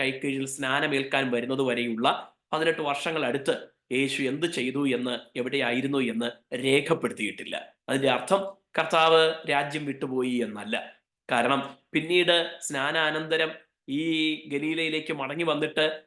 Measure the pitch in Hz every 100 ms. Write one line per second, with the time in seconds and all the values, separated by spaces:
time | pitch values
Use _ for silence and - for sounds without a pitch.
0 | 131 135 143 135 135 - 135 139 151 139
1 | 135 139 131 120 120 135 131 120 120 113
2 | 131 - - _ _ 156 165 160 147 143
3 | 175 160 127 135 135 127 - _ _ 127
4 | 139 - 131 143 165 143 123 135 143 120
5 | 123 120 - 131 120 139 123 123 135 139
6 | 120 113 117 - _ 127 131 139 147 -
7 | 120 - 104 - 90 - - _ - 135
8 | 135 123 - 196 196 - _ - 156 165
9 | 160 160 160 160 - 143 147 151 143 135
10 | 143 127 127 123 113 104 104 110 - -
11 | _ _ - 123 120 139 - - _ 156
12 | 156 180 170 170 165 - - 143 139 160
13 | 156 147 160 160 160 - _ _ - 143
14 | 165 160 156 151 156 143 156 165 160 156
15 | 156 156 135 151 165 147 151 160 156 156